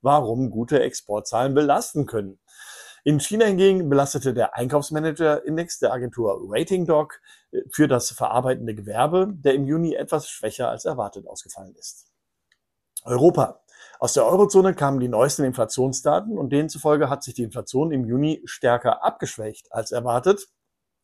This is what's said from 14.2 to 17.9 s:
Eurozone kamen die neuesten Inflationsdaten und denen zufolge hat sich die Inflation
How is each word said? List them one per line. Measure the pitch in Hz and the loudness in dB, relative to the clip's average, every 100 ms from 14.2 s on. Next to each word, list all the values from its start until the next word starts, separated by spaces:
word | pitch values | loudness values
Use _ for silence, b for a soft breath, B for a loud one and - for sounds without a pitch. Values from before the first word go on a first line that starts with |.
| 117 | 4
Eurozone | 185 202 190 190 175 | 6 6 6 4 4
kamen | 139 139 | 0 0
die | 123 | 0
neuesten | 110 139 - | 2 2 2
Inflationsdaten | 135 127 110 - 131 127 151 160 208 208 | -2 0 -2 0 -2 0 0 0 0 -6
und | 131 | -2
denen | 143 156 | 0 -2
zufolge | 151 151 147 139 | -2 2 2 2
hat | 139 | -2
sich | - | -8
die | 120 | -8
Inflation | 113 123 98 127 165 | -8 -8 -4 -2 0